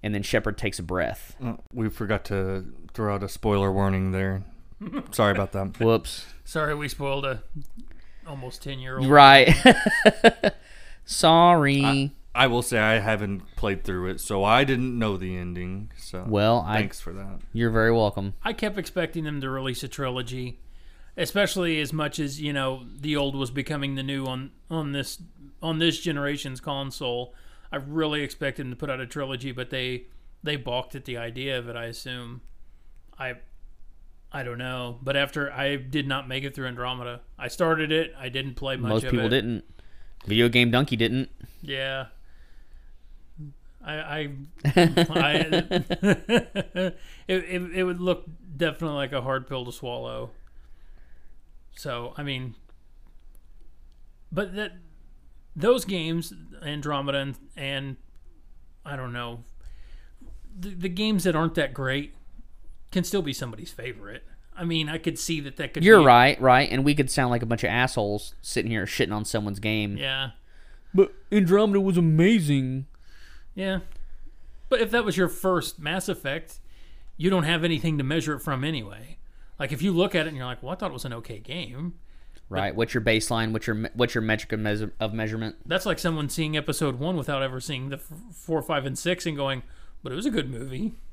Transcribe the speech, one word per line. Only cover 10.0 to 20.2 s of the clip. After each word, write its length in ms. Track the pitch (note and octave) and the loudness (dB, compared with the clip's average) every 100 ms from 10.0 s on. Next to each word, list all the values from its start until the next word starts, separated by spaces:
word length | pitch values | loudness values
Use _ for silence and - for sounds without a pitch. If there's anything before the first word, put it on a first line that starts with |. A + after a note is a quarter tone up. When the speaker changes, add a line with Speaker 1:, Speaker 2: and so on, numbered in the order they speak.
| A#3 | 6
Speaker 1:
<laughs> 400 | - A3+ - - - - - - - - | 8 6 6 0 0 -18 -18 -16 -16 -8
Sorry. 800 | - E3 E3 F3 E3+ C#3+ C#3 C#3 | 2 6 8 8 8 6 4 4
Speaker 2:
I, 260 | C#3 C#3 - - A#2+ | 2 0 -6 -8 4
I 120 | C3 | 4
will 140 | A#2+ | 4
say 160 | A#2 A#2 | 2 4
I 220 | G#2+ A2 | 4 4
haven't 560 | G#2 G#2+ G#2 G2 - - | 4 0 0 -4 -8 -2
played 280 | G#2+ F#2+ | -2 0
through 260 | F#2 F2+ F2+ | -2 -2 -2
it, 80 | F2 | -4
so 240 | - G2+ | -2 2
I 200 | G2 A#2+ | 4 6
didn't 340 | C3+ B2+ B2+ A#2+ | 4 2 0 0
know 200 | A2 F#2+ | 0 0
the 180 | F#2 F#2 | -4 -6
ending. 560 | F2+ F2 F2+ F#2+ G#2+ - | -6 -6 -6 -8 -10 -12
So 280 | - F#2 F#2+ | -10 -8 -2
Speaker 1:
Well, 360 | G#2 G#2+ A#2 E2 | 2 4 4 2
I 120 | G#2+ | -2
Speaker 2:
thanks 180 | G2+ - | -2 -6
for 140 | - | -10
that. 260 | F#2 G2 G#2 - | -10 -8 -10 -8
Speaker 1:
You're 180 | A2+ A#2 | -2 2
very 200 | A2+ A2+ | 4 4
welcome. 420 | A#2 G#2+ G2+ G2 G#2 | 6 4 0 -6 -4
Speaker 3:
I 100 | A3 | -4
kept 240 | A3+ G#3 G3 | -2 -2 -4
expecting 460 | E3+ F3+ E3 E3+ | -4 -2 -2 -4
them 180 | D#3 D3 | -4 -4
to 80 | C3+ | -4
release 320 | C3+ C3 B2 | -4 -4 -4
a 40 | C3 | -8
trilogy, 720 | - C3+ B2+ | -4 -4 -4